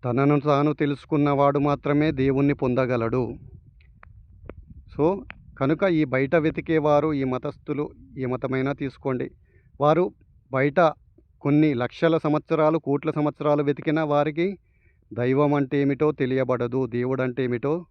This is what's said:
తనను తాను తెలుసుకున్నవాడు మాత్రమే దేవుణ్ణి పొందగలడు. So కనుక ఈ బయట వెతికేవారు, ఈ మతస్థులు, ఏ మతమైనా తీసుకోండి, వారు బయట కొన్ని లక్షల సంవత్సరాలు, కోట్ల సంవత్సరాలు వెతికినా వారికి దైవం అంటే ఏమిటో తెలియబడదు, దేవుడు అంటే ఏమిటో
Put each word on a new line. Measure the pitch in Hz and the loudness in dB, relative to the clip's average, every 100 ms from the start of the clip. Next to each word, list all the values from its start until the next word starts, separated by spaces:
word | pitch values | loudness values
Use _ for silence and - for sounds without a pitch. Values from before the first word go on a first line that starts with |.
తనను | 123 120 139 147 143 | -2 0 2 2 2
తాను | 139 147 147 | 2 2 0
తెలుసుకున్నవాడు | 147 139 - 156 147 139 143 143 147 | -2 -4 -4 0 2 4 2 2 0
మాత్రమే | 143 143 143 151 143 | 0 0 0 0 0
దేవుణ్ణి | 131 135 143 143 | 0 2 0 0
పొందగలడు. | 131 127 127 123 113 127 117 127 - - - - - - - - - - - - - - - | 0 0 0 0 0 -2 -4 -8 -16 -20 -20 -20 -20 -20 -20 -20 -20 -20 -20 -20 -18 -20 -18
So | - 151 196 - - - - | 0 0 0 -8 -20 -20 -4
కనుక | 135 156 196 165 | -2 0 0 0
ఈ | 147 | 0
బయట | 131 135 165 151 | 0 2 2 0
వెతికేవారు, | 156 160 160 151 147 156 147 | -4 -2 0 4 2 2 -2
ఈ | 135 | -2
మతస్థులు, | 127 147 - - 139 147 - - - | -2 -6 -12 -8 -6 -6 -10 -18 -8
ఏ | 127 | -4
మతమైనా | 123 135 131 135 139 | -4 -2 -2 -2 -4
తీసుకోండి, | 139 - 135 131 139 - _ _ _ _ | -8 -6 -6 -4 -6 -10 _ _ _ _
వారు | 147 160 190 - _ - _ 131 | 2 2 0 -4 _ -20 _ -2
బయట | 143 143 165 147 _ _ _ _ | 0 4 2 2 _ _ _ _
కొన్ని | 143 147 156 127 | 0 4 4 2
లక్షల | 120 - 165 160 156 | -4 0 0 2 0
సంవత్సరాలు, | 151 - 156 156 160 143 | -2 0 2 2 0 -2
కోట్ల | 143 156 151 | -4 -2 -2
సంవత్సరాలు | 147 - 147 147 143 | -4 -2 0 0 0
వెతికినా | 139 160 151 151 | -2 -2 -2 0
వారికి | 147 147 147 180 202 _ _ _ _ _ | 0 0 -2 -4 -4 _ _ _ _ _
దైవం | 107 123 131 147 143 | -4 0 2 2 2
అంటే | 135 143 | 0 0
ఏమిటో | 139 139 151 147 | 0 0 0 0
తెలియబడదు, | 131 131 127 127 120 127 127 120 | -2 -2 -2 -2 -2 -4 -4 -4
దేవుడు | 123 131 127 | -4 -2 -4
అంటే | 127 127 | -4 -4
ఏమిటో | 120 139 165 170 | -2 -2 -4 -8